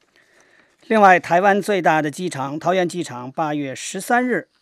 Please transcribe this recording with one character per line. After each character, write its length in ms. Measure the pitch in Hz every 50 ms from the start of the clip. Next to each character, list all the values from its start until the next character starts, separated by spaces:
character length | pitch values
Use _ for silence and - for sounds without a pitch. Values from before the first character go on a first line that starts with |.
| _ _ _ _ _ _ _ _ _ _ _ _ _ _ _ _ _
另 160 | - 220 214
外， 180 | 202 190 180 165
台 220 | - - 165 175
湾 180 | 196 202 196 208
最 220 | 170 - 202 185
大 180 | 160 175 156 156
的 100 | 147 151
机 200 | 139 - 185 170
场， 280 | - 135 131 139 147 160
桃 140 | - 170
园 160 | 185 185 180 160
机 140 | 175 175
场 280 | 151 - 123 123 123 135
八 220 | - - 160 151 151
月 200 | 147 143 135 123
十 260 | - - - - 190
三 260 | - - 240 240 247
日， 220 | 254 226 165 - _ _ _